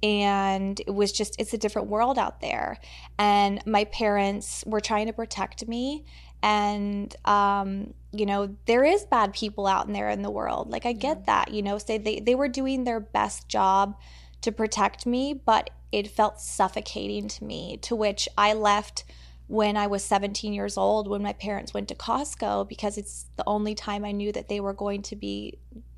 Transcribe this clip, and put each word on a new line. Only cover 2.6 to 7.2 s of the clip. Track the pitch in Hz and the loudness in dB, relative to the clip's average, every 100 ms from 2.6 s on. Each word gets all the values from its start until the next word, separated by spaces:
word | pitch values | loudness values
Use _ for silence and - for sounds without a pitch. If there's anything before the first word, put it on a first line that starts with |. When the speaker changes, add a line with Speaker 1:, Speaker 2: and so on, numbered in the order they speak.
| - - - - - - | -4 -6 -14 -18 -10 2
Speaker 1:
And | 208 202 202 202 214 | 4 6 4 2 2
my | 208 214 | 2 2
parents | - 214 202 196 202 - - - | 0 2 4 2 0 -6 -10 -2
were | 214 | -2
trying | 214 214 220 | 0 0 0
to | |
protect | 220 226 - 190 - 226 | -4 -6 -6 -6 -6 -8
me. | 233 262 302 - - - - | -4 -4 -6 -10 -20 -18 -2
And, | 208 208 208 208 202 202 202 - | 2 4 2 0 -2 -4 -6 -2